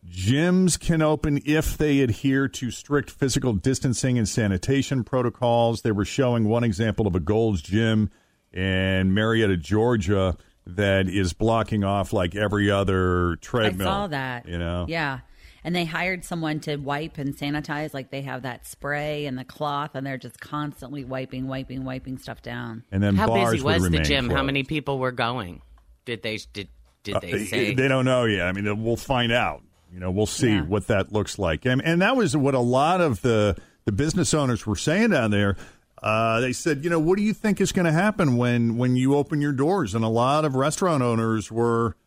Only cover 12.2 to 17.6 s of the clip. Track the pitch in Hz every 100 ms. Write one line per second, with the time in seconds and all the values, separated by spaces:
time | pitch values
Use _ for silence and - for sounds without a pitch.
12.2 | 90 98 107 104 101 98 98 95 90 90
13.2 | 87 82 - 123 107 92 95 196 - 147
14.2 | 131 123 - 87 85 87 90 165 147 131
15.2 | - - - - 160 175 170 165 180 180
16.2 | - 175 160 151 147 147 139 143 160 -
17.2 | 139 143 143 147